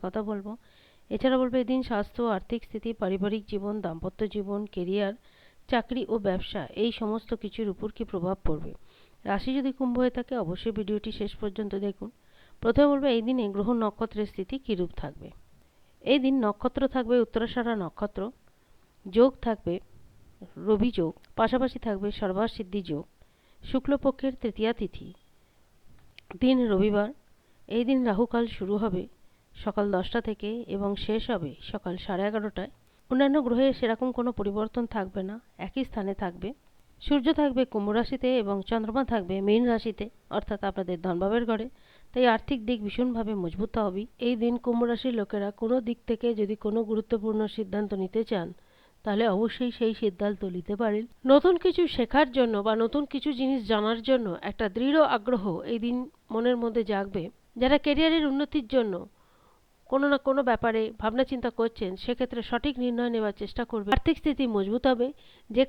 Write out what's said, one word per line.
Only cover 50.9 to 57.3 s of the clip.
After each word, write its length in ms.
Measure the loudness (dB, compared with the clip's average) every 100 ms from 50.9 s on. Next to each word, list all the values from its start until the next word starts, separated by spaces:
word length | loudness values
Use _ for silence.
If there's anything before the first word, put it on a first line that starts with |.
| 0 -4 -2 6
নতুন 280 | 8 8 4
কিছু 240 | 2 2 2 2
শেখার 320 | 2 4 4
জন্য 240 | 4 2 2 2
বা 60 | 2
নতুন 280 | 2 0 -2
কিছু 240 | -2 -4
জিনিস 260 | 0 0 0 2
জানার 320 | 2 2 0
জন্য 260 | 2 2 2 -4 -6
একটা 160 | -2 -2
দৃঢ় 320 | 0 4 6 6 4
আগ্রহ 280 | 0 0 0 -4 -4
এই 80 | -4
দিন 160 | -2 -4 -6 -14 -6
মনের 280 | 0 0 0
মধ্যে 240 | 0 -2
জাগবে। 400 | 0 -2 -2 -4 -6